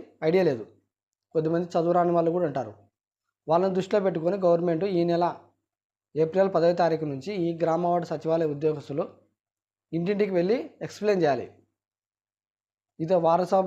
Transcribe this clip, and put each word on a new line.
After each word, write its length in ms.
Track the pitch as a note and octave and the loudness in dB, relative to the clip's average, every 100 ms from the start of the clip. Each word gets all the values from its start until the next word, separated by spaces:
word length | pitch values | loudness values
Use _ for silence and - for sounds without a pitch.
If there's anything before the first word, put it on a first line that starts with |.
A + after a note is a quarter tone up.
| - _ | -8 _
ఐడియా 200 | D#3+ F#3+ | 0 2
లేదు. 200 | E3 A2 G2+ _ _ _ _ _ _ | 2 -2 -8 _ _ _ _ _ _
కొద్దిమంది 320 | D#3+ D#3 E3+ F3 | -4 0 -2 -2
చదువు 240 | F3 E3+ | -2 2
రాని 200 | F3 E3+ | 2 2
వాళ్ళు 180 | E3+ E3 | 2 2
కూడా 160 | F3 D#3+ | 0 -2
ఉంటారు. 260 | C3+ A2 G2+ _ _ _ _ _ _ - | -4 -8 -12 _ _ _ _ _ _ 0
వాళ్ళని 280 | E3+ F#3+ | 0 2
దృష్టిలో 260 | F#3 F#3 G#3+ | 0 0 0
పెట్టుకొని 360 | F#3+ E3+ E3 G3 | 0 0 -2 0
గవర్నమెంట్ 480 | F3 E3+ F3 D#3+ G3+ F3 | 2 2 2 -2 0 0
ఈ 40 | |
నెల 220 | E3+ E3+ F3 - - _ _ _ _ _ _ | 0 0 0 -4 -16 _ _ _ _ _ _
ఏప్రిల్ 360 | C#3+ D#3+ F3+ G3 | -2 0 2 2
పదవ 200 | F3+ E3+ | 4 2
తారీఖు 320 | F3 E3 D#3+ | 4 0 0
నుంచి 260 | D3+ C3+ F#3 G3+ | -4 -6 -6 -4
ఈ 120 | E3+ E3 | -4 -2
గ్రామ 240 | E3 E3+ F3 | -2 0 0
వార్డు 200 | F3 E3+ | 0 -2
సచివాలయ 400 | D3+ D#3+ E3 D#3+ | -6 -2 0 0
ఉద్యోగస్తులు 580 | C#3+ D#3 D3 - C#3+ - - _ _ _ _ _ _ _ | 0 -2 -2 -6 -8 -8 -12 _ _ _ _ _ _ _
ఇంటింటికి 400 | E3 E3+ G3+ G3+ | -6 -2 0 0
వెళ్ళి 240 | F3+ F3+ C4 D#4+ - | 2 2 0 -4 -12
ఎక్స్‌ప్లెయిన్ 380 | D#3 - G#3 F#3+ | -14 -4 -2 2
చేయాలి. 240 | D3+ B2 F2+ - _ _ _ _ _ _ _ _ _ _ _ _ _ - | 2 0 -6 -16 _ _ _ _ _ _ _ _ _ _ _ _ _ -10
ఇది 160 | D#3+ | 0
WhatsApp 520 | F#3 E3 F3 F3+ F#3+ | 2 4 2 2 0